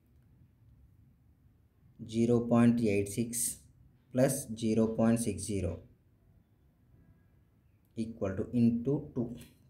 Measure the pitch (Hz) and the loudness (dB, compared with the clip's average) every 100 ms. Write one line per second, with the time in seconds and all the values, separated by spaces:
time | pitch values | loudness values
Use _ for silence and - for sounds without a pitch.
0 | _ _ _ _ _ _ _ - - _ | _ _ _ _ _ _ _ -20 -20 _
1 | - _ _ _ _ _ _ _ _ - | -20 _ _ _ _ _ _ _ _ -18
2 | 107 113 113 120 120 120 117 117 113 101 | -8 0 2 2 4 4 6 4 2 0
3 | 101 - 117 - - - - _ - _ | -2 -4 -4 -4 -6 -8 -18 _ -20 _
4 | _ 123 135 - - 110 110 110 110 - | _ 0 2 0 -6 -6 -2 2 2 2
5 | 113 117 107 95 - 101 90 87 - _ | 2 2 0 -6 -4 -4 -4 -6 -14 _
6 | _ _ _ _ _ _ _ _ _ _ | _ _ _ _ _ _ _ _ _ _
7 | _ _ _ _ _ _ _ _ _ - | _ _ _ _ _ _ _ _ _ -8
8 | 113 - 98 95 107 123 117 117 - 151 | -8 -6 -6 -4 -4 2 4 2 -2 -4
9 | - - 117 - - _ _ | -4 -6 -6 -8 -18 _ _